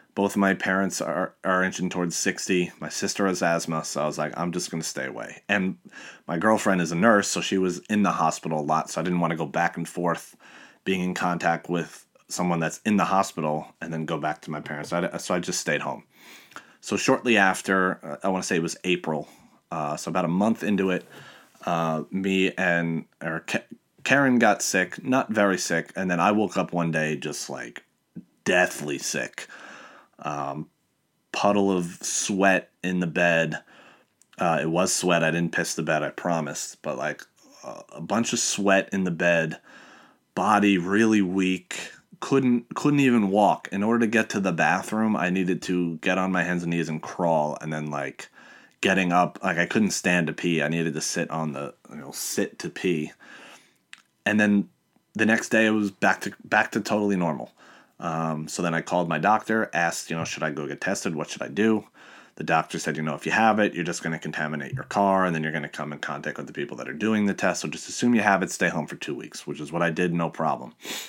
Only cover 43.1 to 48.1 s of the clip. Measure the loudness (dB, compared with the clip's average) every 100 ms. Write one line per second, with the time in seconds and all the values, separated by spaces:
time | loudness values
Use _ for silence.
43.1 | 6 4 6 4 4 -2 -2 0 2 4
44.1 | 2 2 0 0 2 2 2 0 0 0
45.1 | 2 0 0 0 -2 -2 -2 0 -2 0
46.1 | 0 2 0 0 -2 0 -2 -2 -4 -8
47.1 | -2 2 2 0 -4 -6 -6 -6 -6 -8